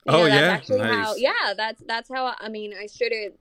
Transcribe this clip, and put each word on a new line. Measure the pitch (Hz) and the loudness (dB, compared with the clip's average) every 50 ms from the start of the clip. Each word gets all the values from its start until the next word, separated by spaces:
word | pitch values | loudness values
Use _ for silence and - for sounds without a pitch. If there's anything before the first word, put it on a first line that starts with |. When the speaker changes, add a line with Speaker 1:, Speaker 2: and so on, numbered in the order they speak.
| - | -2
Speaker 1:
you | - 135 | 2 4
Speaker 2:
Oh, | 160 175 | 4 6
Speaker 1:
know, | 156 | 6
that's | 143 143 151 175 | 6 6 4 4
Speaker 2:
yeah? | |
Speaker 1:
actually | 190 208 - - - - | 2 0 -2 -2 0 0
how, | - - 226 226 220 214 | 2 2 0 0 0 -2
Speaker 2:
Nice. | 214 - | -2 0
Speaker 1:
yeah, | 240 277 415 480 370 220 202 190 | 0 0 0 0 -2 -2 -4 -4
that's, | 214 220 226 - - - | -6 -6 -6 -10 -10 -6
that's | 226 226 233 - 262 | -6 -6 -6 -6 -6
how, | 262 262 254 233 - | -4 -4 -4 -6 -8
I | - 220 | -10 -10
mean, | 220 214 214 208 208 185 | -10 -10 -10 -10 -12 -12
I | 208 | -14
started, | 208 - - 240 233 226 220 208 196 - _ | -12 -6 -4 -2 -2 -2 -4 -6 -8 -12 _